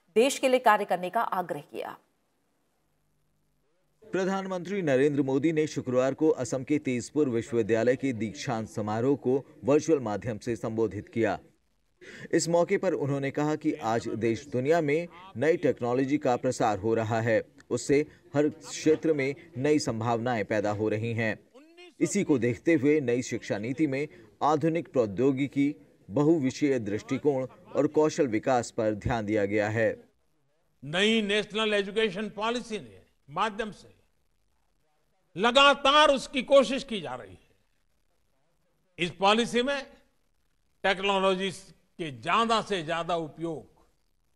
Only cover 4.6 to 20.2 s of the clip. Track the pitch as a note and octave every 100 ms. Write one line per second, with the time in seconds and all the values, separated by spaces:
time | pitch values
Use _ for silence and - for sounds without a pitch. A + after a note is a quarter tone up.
4.6 | E3 G3+ D#3+ C3 D3+ C#3+ C3+ C3+ D#3 D#3
5.6 | D#3 - B2+ B2 C3+ C3+ D#3 - B2+ C3+
6.6 | C3 D3 C3+ B2 - D3+ C#3 A#2 A2+ A#2+
7.6 | G2+ A2 A#2 - C3+ A2+ A2 - - A2
8.6 | G#2+ - G#2 A2 C3 C#3+ B2 C3+ - -
9.6 | G2+ D3 D#3 D3 A2+ G2+ A#2+ G#2 B2 A2+
10.6 | A#2 A2 A2 G2+ - A#2 G#2+ D#2+ - _
11.6 | _ _ _ _ - - - E3 D#3 E3+
12.6 | E3+ G3+ F#3+ C3 C#3+ C#3+ C#3 - D3+ D#3
13.6 | D#3 - A2 A#2 A2 A2 A#2 A2 - B2
14.6 | C3+ E3+ D3 D#3 F3 - - A2 D3+ F3
15.6 | - F3+ - B2+ C3+ D3 C3+ A#2+ C3 -
16.6 | A#2+ G2+ A2 A2+ A2 A#2 A#2 G#2+ - _
17.6 | - B2 - C#3+ D3+ - - D3 D3+ -
18.6 | - - D#3 D#3 D#3+ D3 C3+ C3+ - B2
19.6 | D3 D3+ C#3+ A2+ A#2 A#2